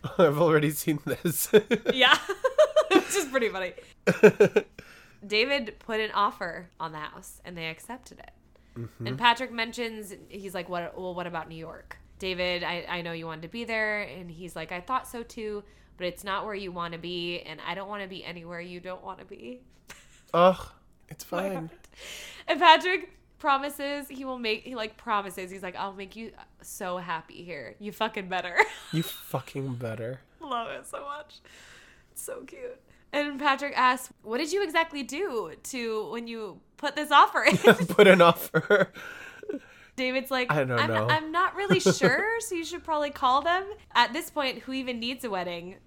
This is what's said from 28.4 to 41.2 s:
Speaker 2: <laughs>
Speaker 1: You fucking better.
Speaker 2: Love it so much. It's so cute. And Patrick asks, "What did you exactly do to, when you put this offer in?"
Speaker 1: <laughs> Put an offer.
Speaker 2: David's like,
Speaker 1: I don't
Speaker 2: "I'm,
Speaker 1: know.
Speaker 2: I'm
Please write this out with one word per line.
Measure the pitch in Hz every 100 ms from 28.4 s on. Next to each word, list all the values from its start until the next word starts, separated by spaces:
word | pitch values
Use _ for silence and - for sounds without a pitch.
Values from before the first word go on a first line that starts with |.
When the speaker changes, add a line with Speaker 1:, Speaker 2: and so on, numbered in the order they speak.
| 175 - 415
Speaker 2:
<laughs> | - -
Speaker 1:
You | 160
fucking | - - - 139 - 139 135
better. | 120 120 110 113 131 _ _
Speaker 2:
Love | 311 240 233
it | 262 247
so | 277
much. | 285 294 302 - - - - - - - _
It's | -
so | - - 269
cute. | 523 494 - _ _ _
And | 285 294 269
Patrick | 294 269 285 -
asks, | 254 254 - -
"What | 214 247
did | 311
you | 381
exactly | 392 330 330 294
do | 226 285 392 233 170 139
to, | - 262 233 220 185
when | 233 233
you | 226 214 170 _ -
put | 294 285
this | 302
offer | 285 392 320
in?" | 226 196
Speaker 1:
<laughs> | 226 - 175
Put | - 190
an | 185
offer. | 170 165 - 160 - 202 190 - - - - - - 311 - - - -
Speaker 2:
David's | 254 254 262
like, | 262 247
Speaker 1:
I | 151
don't | 131 123
Speaker 2:
"I'm, | -
Speaker 1:
know. | 110 107
Speaker 2:
I'm | 311